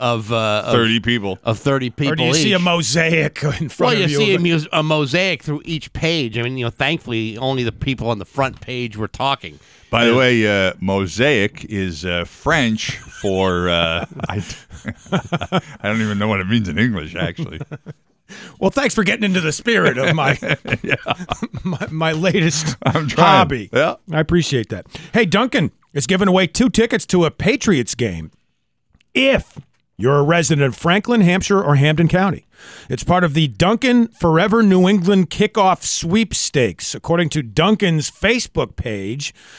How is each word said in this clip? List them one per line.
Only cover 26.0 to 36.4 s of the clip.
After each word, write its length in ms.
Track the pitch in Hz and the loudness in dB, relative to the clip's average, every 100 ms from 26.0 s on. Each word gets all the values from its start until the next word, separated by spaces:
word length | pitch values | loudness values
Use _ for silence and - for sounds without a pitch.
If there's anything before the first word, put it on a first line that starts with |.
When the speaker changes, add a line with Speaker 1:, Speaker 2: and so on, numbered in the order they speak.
| 123 | 0
Speaker 3:
giving 220 | 180 196 | 2 4
away 180 | 185 185 | 4 2
two 220 | - 247 | 2 2
tickets 380 | 202 226 220 - | 4 2 0 0
to 180 | 180 | 2
a 60 | 160 | 2
Patriots 640 | - 190 277 - 151 113 | 0 0 0 2 2 0
game 360 | - 113 85 80 _ _ _ _ _ _ _ _ | -4 -4 -4 -10 _ _ _ _ _ _ _ _
if 440 | 254 269 226 - - - _ _ - | 0 2 2 -2 -14 -20 _ _ -2
you're 220 | 120 143 | 2 4
a 40 | |
resident 440 | 143 170 160 151 139 | 4 2 2 2 0
of 100 | 113 | 0
Franklin, 460 | 170 190 220 233 | 0 2 2 4
Hampshire, 400 | 175 185 - 196 | 4 4 2 2
or 120 | 170 143 | 4 4
Hampden 300 | 147 156 165 | 4 4 2
County. 380 | 180 190 - _ - - - - | 2 0 -2 _ -20 -20 -16 -8
It's 120 | 131 | -6
part 220 | - 180 | 0 2
of 80 | 175 | 2
the 160 | 147 151 | 2 0
Duncan 600 | 101 175 226 247 240 233 | 2 2 2 2 2 2
Forever 540 | - 175 160 202 226 | 0 2 2 4 4
New 240 | 208 185 185 | 6 6 4
England 440 | 208 170 196 175 | 4 4 2 2
Kickoff 520 | - 208 - 190 170 | 0 0 2 2 2
Sweepstakes. 1120 | - - 165 214 220 - | -2 -4 0 0 0 -2